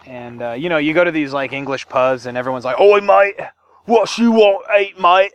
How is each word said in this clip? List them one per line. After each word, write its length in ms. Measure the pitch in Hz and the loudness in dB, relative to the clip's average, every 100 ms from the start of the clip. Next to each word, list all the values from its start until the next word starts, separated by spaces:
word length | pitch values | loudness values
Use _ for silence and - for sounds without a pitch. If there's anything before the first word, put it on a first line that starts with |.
| - | -18
and, 360 | 127 120 120 | -16 -16 -10
uh, 100 | 120 | -10
you 160 | 117 165 | -6 -4
know, 100 | 165 | -2
you 160 | 147 | 0
go 100 | 156 | 2
to 60 | 175 | 0
these, 220 | 156 143 | 0 -4
like, 200 | 139 135 | -4 -6
English 360 | 135 139 135 - | -8 -8 -8 -6
pubs 380 | 135 127 131 120 | -2 0 -2 -6
and 100 | 123 | -8
everyone's 280 | 127 131 | -6 -6
like, 160 | 123 127 | -6 2
Oi, 200 | 196 202 | 4 4
mate, 360 | 202 196 196 196 - - _ _ | 4 2 2 -2 -14 -16 _ _
what 320 | - 226 196 - | -2 0 0 0
you 140 | 233 | 0
want, 320 | 226 208 196 - 208 | 4 4 2 0 0
eat, 180 | 202 180 | 0 0
mate? 340 | 185 180 294 | 2 4 2